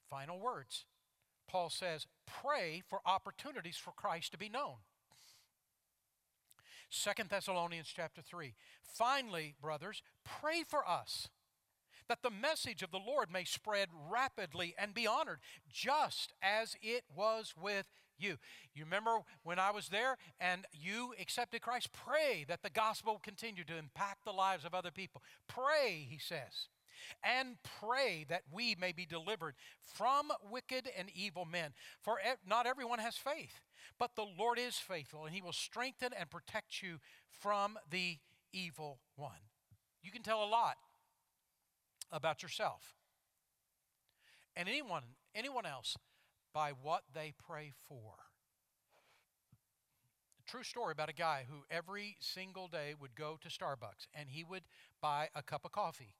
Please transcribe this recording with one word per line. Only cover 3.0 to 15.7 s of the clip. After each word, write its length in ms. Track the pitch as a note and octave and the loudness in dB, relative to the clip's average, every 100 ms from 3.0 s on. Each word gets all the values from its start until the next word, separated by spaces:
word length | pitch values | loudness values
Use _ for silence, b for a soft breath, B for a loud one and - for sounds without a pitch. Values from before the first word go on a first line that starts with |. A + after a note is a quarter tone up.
| F3 | 4
opportunities 720 | F#3 - - C#4 C4+ E3+ E3 | 4 2 -10 -8 -6 -6 -8
for 160 | - | -10
Christ 400 | - G3+ E3+ - | -4 0 0 -2
to 60 | D#3+ | -6
be 100 | G#3 | -4
known." 280 | A#3 C4+ A#2+ - _ _ - - - _ _ _ _ _ _ _ _ _ _ _ - B B B | -2 -2 -4 -16 _ _ -20 -20 -20 _ _ _ _ _ _ _ _ _ _ _ -20 B B B
Second 380 | - G3+ G3+ G3+ | 0 2 2 2
Thessalonians 600 | G3+ F3+ F#3 E3+ E3+ D3+ | 0 2 2 2 -2 -6
chapter 340 | - D#3+ - | -4 -4 -6
three. 320 | D3 F3 C#3+ A2 B B | -12 -8 -8 -10 B B
"Finally, 720 | - - A#3 C#4 A#3+ F3 D#3 D3 | -14 2 4 4 2 -2 -2 -6
brothers, 420 | D3 D3+ F3 G#3 b b | -4 -4 -4 -8 b b
pray 380 | - - D4+ E4 | -10 -2 0 2
for 240 | D#4+ D4+ B3+ | 2 0 4
us, 400 | D#3+ A2 - - _ _ _ _ _ B B B | 2 0 -6 -6 _ _ _ _ _ B B B
that 160 | A#3 | 0
the 80 | A#3+ | 0
message 520 | G3+ C4+ D#4 B3+ G3+ | 2 2 2 -2 -4
of 80 | F#3 | -4
the 80 | F#3 | -4
Lord 320 | G3 C#4+ G3 | 0 2 2
may 140 | F#3 | 0
spread 460 | F3 - - G3+ G3 | -2 -4 2 2 2
rapidly 800 | E3 D3 A3 C4+ - F3+ D#3+ F3 - | -2 0 2 2 0 -4 -2 -2 0
and 160 | G#3 | -2
be 120 | G3+ A3+ | 2 4
honored, 340 | B3 C#4+ D#3+ B B | 4 2 -2 B B
just 640 | - | -12